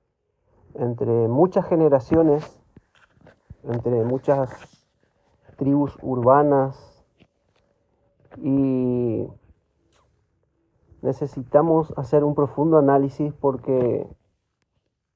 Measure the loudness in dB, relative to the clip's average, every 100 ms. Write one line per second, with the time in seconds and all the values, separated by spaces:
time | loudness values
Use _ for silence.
0 | _ _ _ _ _ _ _ -8 -6 -4
1 | -2 0 0 2 2 0 -2 0 2 2
2 | 0 2 2 2 -2 -20 _ -20 _ _
3 | _ _ -20 _ _ -20 -8 -6 -2 -2
4 | 0 -2 0 -2 -2 -8 -20 _ _ _
5 | _ _ _ _ _ -6 -2 0 -2 -6
6 | -6 0 4 4 4 2 0 -6 -20 _
7 | _ _ _ _ _ _ _ _ _ _
8 | _ _ _ -10 -4 0 0 0 -2 -2
9 | -2 -4 -6 -12 _ _ _ _ _ _
10 | _ _ _ _ _ _ _ _ _ _
11 | -6 -6 -8 -10 0 2 4 2 0 -8
12 | 0 0 2 0 -2 -2 2 4 4 4
13 | 2 -4 -8 -2 -4 -4 -2 0 0 -2
14 | -6 -16 _ _ _ _ _ _ _ _
15 | _